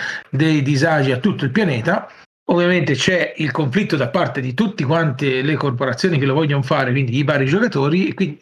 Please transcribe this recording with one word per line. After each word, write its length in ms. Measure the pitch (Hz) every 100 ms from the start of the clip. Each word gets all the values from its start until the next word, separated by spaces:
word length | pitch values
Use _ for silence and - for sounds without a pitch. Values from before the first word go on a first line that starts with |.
| - - -
dei 320 | 135 160 156
disagi 500 | 135 139 160 151 135
a 60 | 123
tutto 260 | 202 -
il 60 | 135
pianeta. 580 | 214 190 120 139 202 - - - _ -
Ovviamente 460 | 175 175 180 147
c'è 420 | 135 - 175 151 -
il 140 | 151
conflitto 440 | - 139 185 208 156
da 140 | 135
parte 320 | 185 151 -
di 120 | 127
tutte 300 | 123 220 -
quante 580 | 135 165 160 123 143 131
le 140 | 139 151
corporazioni 640 | 143 123 135 - 190 151
che 60 | 135
lo 80 |
vogliono 280 | 139 156 139
fare, 300 | 135 147 127
quindi 240 | 131 123 127
i 80 |
vari 220 | 143 143 131
giocatori, 640 | 180 240 143 139 175 202
e 40 |
quindi 240 | - 180 151